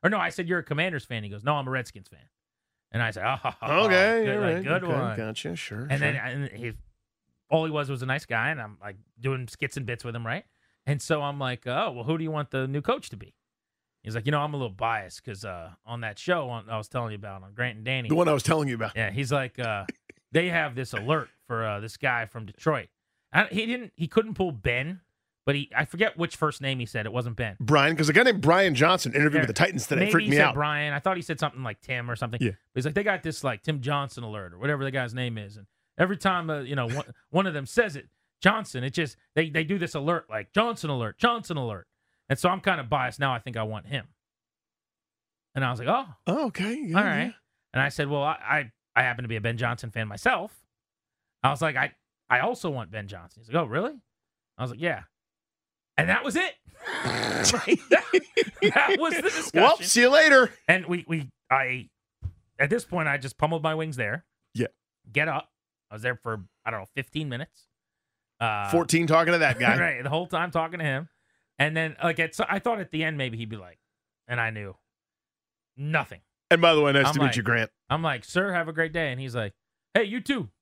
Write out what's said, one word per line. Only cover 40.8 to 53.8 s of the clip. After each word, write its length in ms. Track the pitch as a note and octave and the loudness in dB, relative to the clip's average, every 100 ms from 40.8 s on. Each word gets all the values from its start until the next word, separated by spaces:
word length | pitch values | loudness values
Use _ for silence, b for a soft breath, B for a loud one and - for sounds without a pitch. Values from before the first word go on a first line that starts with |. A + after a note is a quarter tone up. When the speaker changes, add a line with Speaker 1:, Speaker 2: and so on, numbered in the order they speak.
| D#3+ | -2
Speaker 1:
alert, 260 | C3+ A2+ - | -2 -2 0
Johnson 400 | A#3 A#3+ - D#3+ | 0 0 -4 -6
alert." 300 | A#2+ G2+ - _ _ _ _ | -4 -6 -12 _ _ _ _
And 80 | C3+ | 2
so 120 | F3+ | 2
I'm 120 | F#3 | 2
kinda 220 | - F3 | 0 0
biased 360 | A#2+ D3 B2+ A#2 | 0 0 -2 -2
now. 140 | C#3 | -2
I 60 | B2 | -2
think 180 | C3 A#2 | -4 -6
I 60 | |
want 240 | A2 G#2+ - | -4 -6 -8
him. 220 | C#3 G#2 _ _ _ _ _ _ _ _ _ _ _ _ _ _ C#3 | -8 -8 _ _ _ _ _ _ _ _ _ _ _ _ _ _ -2
And 80 | C3 | -2
I 60 | |
was 80 | A#2+ | -2
like, 80 | B2 | 0
"Oh. 180 | A#3 C4 B2+ - | 0 -2 -8 -2
Speaker 2:
Oh, 180 | A3+ C#4 | 0 -2
okay. 260 | F3 G3 B3+ B3+ | -2 -4 -4 0
Yeah, 120 | E3 | 2
Speaker 1:
All 40 | |
right." 200 | G3+ D3 F3 | 2 0 -4
Speaker 2:
yeah. 60 | - _ _ _ | -8 _ _ _
Speaker 1:
And 80 | C3 | -2
I 80 | C#3 | -2
said, 180 | C#3 C#3+ | -2 -2
"Well, 120 | D3 | 0
I, 140 | C#3+ D#3 G#2+ | -2 -4 0
I, 240 | D3 B2+ _ _ - | -2 -2 _ _ 2
I 60 | |
happen 200 | B2+ A#2+ | 2 0
to 40 | B2 | -4
be 60 | A2 | -2
a 40 | |
Ben 160 | A2 A#2 | -2 -2
Johnson 320 | A#2+ A#2+ A#2 | -2 -4 -8
fan 160 | A2+ A2 | -6 -6
myself." 440 | G#2 A#3+ C4 G3+ - _ _ _ _ _ _ _ _ | -2 0 0 -2 -14 _ _ _ _ _ _ _ _
I 80 | B2+ | 0
was 120 | C#3 | 2
like, 140 | D#3+ C3 | -2 0
"I, 180 | C#3+ _ _ _ _ | -2 _ _ _ _
I 100 | B2 | 2
also 300 | F3+ B3 F3+ | 2 -2 -4
want 200 | C3+ F#2+ | -6 -8
Ben 160 | G#2+ G2+ | -10 -10
Johnson." 340 | G2 E2+ - | -12 -18 -20
He's 100 | A2+ | -2
like, 80 | D3 | -2
"Oh, 40 | C#3+ | 0
really?" 320 | B2+ | -2